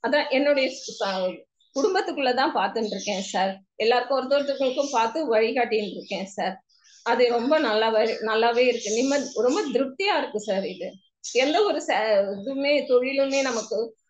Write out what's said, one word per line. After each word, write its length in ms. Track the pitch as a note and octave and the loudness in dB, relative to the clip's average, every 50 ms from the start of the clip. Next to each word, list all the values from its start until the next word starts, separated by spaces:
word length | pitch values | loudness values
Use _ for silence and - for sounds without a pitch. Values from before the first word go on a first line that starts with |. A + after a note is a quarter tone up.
| - | 0
அதான் 220 | A#3 C#4 D4 C#4 - | 2 0 0 0 2
என்னுடைய 420 | C4+ C4 C#4+ D4 C#4+ C4+ C4 C4 - - - - G3 - | 0 2 2 2 2 2 2 -2 -4 -6 -12 -12 -8 -6
ச-, 440 | G#3+ G3 F#3+ F#3+ F#3 F#3 E3+ - - _ _ _ _ _ _ | -4 -4 -2 -2 -2 -4 -4 -6 -16 _ _ _ _ _ _
குடும்பத்துக்குள்ளதான் 800 | C4+ D#4 G#4 F#4+ F#4 - F4+ D4 C#4+ C4+ B3+ B3 B3 C4+ - - | 0 0 2 2 0 -2 -2 -4 -2 0 0 2 2 0 0 0
பார்த்துட்டு 300 | A3+ F#3+ G#3 - A3+ A3 | 0 -2 -2 -2 -4 -4
இருக்கேன் 360 | G#3 F#3+ G3 - G#3 G3+ F#3 | -4 -6 -6 -6 -6 -6 -6
சார். 400 | G3 - - G3 F#3 G3 F#3+ F#3+ _ _ _ | -6 -4 -2 -2 -2 -2 -2 -8 _ _ _
எல்லாருக்கும் 420 | - G#3+ A3+ B3 B3 B3 - C#4 C4 | -2 0 2 2 2 0 0 -2 -2
ஒருத்தொருத்தருக்கும் 720 | B3 B3+ C#4 C#4+ C#4 C#4 C4+ B3+ C#4 C4 B3+ D4+ C#4+ C#4+ | 0 0 0 0 0 -2 -2 -2 -2 -2 0 -2 -2 0
பார்த்து 440 | - A#3 A3+ A3+ A3+ D#4+ D#4 B3+ A3+ | 0 0 0 0 -2 -4 -2 0 2
வழிகாட்டின்னு 560 | G#3+ A3+ A3+ C4 C4 A#3+ A3 A3 G#3+ G#3 G3 | 2 2 2 2 0 0 0 0 -2 -2 -4
இருக்கேன் 340 | F#3 F#3 - - G3+ E3+ F#3+ | -8 -12 -10 -8 -8 -8 -8
சார். 360 | F#3+ - - F3 F#3 F#3+ - _ _ _ _ _ - - - _ | -8 -6 -4 -4 -4 -6 -8 _ _ _ _ _ -20 -20 -8 _
அது 260 | A#3 A#3+ A#3+ B3+ A#3+ | 0 2 4 4 4
ரொம்ப 300 | A#3+ A#3+ A3+ C4+ D#4 D#4 | 4 0 2 2 2 2
நல்லாவே, 440 | D#4 A#3 G#3+ G#3+ A3 A3+ A3 G#3+ A3+ A3+ - - | 4 2 2 2 2 2 4 2 2 2 0 -2
நல்லாவே 360 | G#3+ A3 A3 A3 A3+ A#3+ A#3 | -4 -2 0 2 2 2 4
இருக்கு, 340 | A#3 B3+ B3 A#3 A3+ - G3+ | 4 4 2 2 0 -4 -4
நிம்மதி, 400 | G#3+ A#3 C4 C4+ C#4 C#4+ B3+ - - | -2 0 2 2 2 0 -2 -2 -2
ரொம்ப 260 | G3+ A3+ B3 C#4+ G4+ | 0 2 2 2 2
திருப்தியா 560 | F#4 D4 G#3 B3 C4+ C4 - - F#4+ G4+ G4 | 0 0 0 0 0 -2 -2 -2 0 0 2
இருக்கு 220 | D4 C4+ B3+ - G#3 | 0 0 -2 -6 -8
சார். 260 | G#3 A3 F#3+ G3 F#3 | -4 -2 -2 -2 -2
இது 280 | D#3 F3+ - F3 - - - _ _ _ _ - - - | -4 -8 -8 -10 -12 -12 -14 _ _ _ _ -16 -2 0
எந்த 300 | A#3 C4 C#4+ D#4 F#4 G#4+ | 2 2 2 4 2 2
ஒரு 200 | G4+ D4 D4+ - | 2 2 -2 -2
ச-, 360 | - A#3+ G3 A3 A3 G#3+ G3 G3+ G3 | 0 0 0 2 2 2 2 2 0
இதுவுமே, 540 | G3+ G3 G3+ B3+ C4+ C4+ C#4 C#4+ D4 C#4+ C4 | -4 -6 -6 -6 -4 -2 0 2 2 2 2
தொழிலுமே 540 | C#4 B3+ B3 B3+ C4 C#4 C#4 C#4 C4+ C4+ C#4 | 4 2 2 2 2 0 0 0 2 2 0
நமக்கு 540 | C4+ C4 A#3+ A3 - - - G3+ A#3 A3+ - _ _ | 0 0 0 -2 -4 -4 -4 -4 -4 -4 -8 _ _